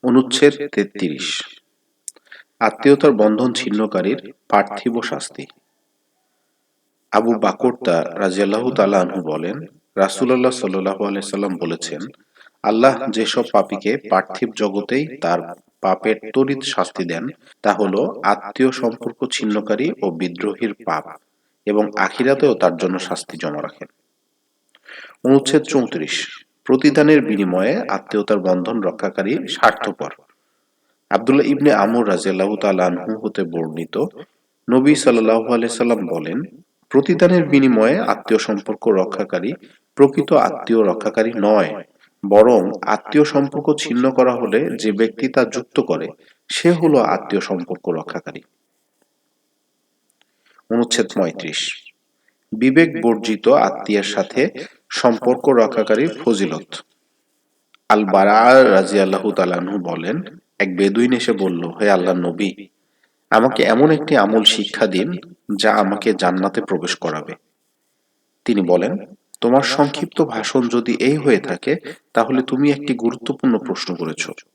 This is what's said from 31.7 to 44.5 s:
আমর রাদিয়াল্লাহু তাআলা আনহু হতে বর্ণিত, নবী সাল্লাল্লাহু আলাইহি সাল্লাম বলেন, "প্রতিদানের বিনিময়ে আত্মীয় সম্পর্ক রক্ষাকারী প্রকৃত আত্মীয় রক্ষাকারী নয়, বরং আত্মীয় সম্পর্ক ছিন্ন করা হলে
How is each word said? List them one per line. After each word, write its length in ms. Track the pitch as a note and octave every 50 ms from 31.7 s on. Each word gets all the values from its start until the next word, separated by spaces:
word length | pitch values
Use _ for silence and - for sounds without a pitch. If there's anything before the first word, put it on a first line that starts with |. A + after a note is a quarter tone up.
| A2+
আমর 340 | G#2 G2+ G#2 A#2 A#2+ A#2 G#2
রাদিয়াল্লাহু 480 | F#2+ E2+ D#2+ G2 F#2+ F#2 F#2+ G2+ G#2+
তাআলা 300 | G2+ - G#2 F#2+ F#2 F2+
আনহু 340 | F2+ F2 F2 F2+ F2+ A2 A2
হতে 240 | - G#2+ - - F#2+
বর্ণিত, 600 | E2 E2 E2+ E2 D#2 D#2 E2 E2 - - G2+ C3+ G3 - C#3 D3+ _ _ _ _ _ _ _ _ -
নবী 240 | A#2+ C3 C3 C#3+ D3+
সাল্লাল্লাহু 500 | D3 - C3 A#2+ A2+ A2 A2 A2 A2+ A2
আলাইহি 240 | A2 A#2+ A#2 A#2 A#2
সাল্লাম 380 | A#2 - B2 A#2+ A#2 G#2+ F#2+ E2
বলেন, 340 | F2 E2+ D#2 D#2 E2 B2 E3 G3 - - _ _ _ _ _ _
"প্রতিদানের 540 | - C3+ C#3 - F#3 - F#3 F3 F3+ F3+ E3
বিনিময়ে 540 | C#3+ C#3 C#3 C3+ C3 B2 A2 G#2+ A2+ C#3+ F#3+
আত্মীয় 400 | - - G#2+ - - - A2 G#2+
সম্পর্ক 480 | - - G#2+ G2+ - - - - - -
রক্ষাকারী 640 | G2 F#2+ F#2 F#2 G2 - G#2 - - F2+ F2 A2 E3 - - - _ _ _ _ _
প্রকৃত 380 | - C#3 C#3 C#3 - C#3 - F3
আত্মীয় 500 | C3 A#2 - - - - - A2+ A2+ G#2+
রক্ষাকারী 480 | G2 F2 A2 G#2+ G#2+ - - A2 A#2 A#2
নয়, 480 | G#2+ G2 G#2 G#2+ G#2 F#2 D#2+ G#2+ G2 F2+ _ _ _ _ _ _ _ - G2+
বরং 420 | G2 G#2 G#2+ A#2+ B2 G#2+ F2+ G2 G2+ G2+
আত্মীয় 420 | - - G#2+ G#2+ - - - D3+ D3
সম্পর্ক 520 | D3 - C#3+ C#3 C3+ - D3+ D3 - D3+ D3+
ছিন্ন 320 | - D#3 A#2+ B2 B2 C3+
করা 220 | C3 B2+ B2+ B2+ B2
হলে 440 | A#2+ A#2+ G#2+